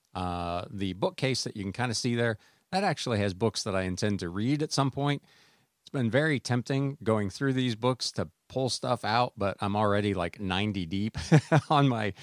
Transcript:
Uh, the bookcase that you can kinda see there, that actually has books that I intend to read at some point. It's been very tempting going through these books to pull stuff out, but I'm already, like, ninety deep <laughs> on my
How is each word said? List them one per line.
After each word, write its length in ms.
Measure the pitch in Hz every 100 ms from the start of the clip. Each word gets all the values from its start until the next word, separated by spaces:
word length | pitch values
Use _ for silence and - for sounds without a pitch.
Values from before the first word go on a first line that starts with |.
| _
Uh, 520 | 92 90 87 87 87 -
the 220 | 98 98
bookcase 540 | 90 185 - 131 123 -
that 100 | 107
you 80 |
can 80 | 98
kinda 220 | 95 123
see 220 | 110 123 117
there, 240 | 117 110 _ _ -
that 120 | 185
actually 360 | 196 147 - 107
has 140 | 101
books 300 | 90 113 -
that 120 | 110 95
I 80 |
intend 360 | 92 92 107 98
to 100 | 85
read 320 | 95 117 147
at 120 | 151
some 180 | - 139
point. 320 | 139 143 143 _ _ _ _ _ _
It's 60 | -
been 220 | 143 113
very 280 | 123 156 131
tempting 580 | - 123 - 135 139 143
going 260 | 107 110 101
through 240 | - 139
these 220 | 131 127 110
books 360 | 123 127 -
to 160 | - 82 _ -
pull 220 | 127 131
stuff 360 | - 127 120 104
out, 280 | 117 123 -
but 180 | 98 -
I'm 160 | 104 104
already, 360 | 104 101 104
like, 260 | 92 87 -
ninety 460 | 98 92 107 98 85
deep 320 | 98 107 - - 156
<laughs> 260 | - 151 -
on 180 | 151 139
my 260 | 117 104 -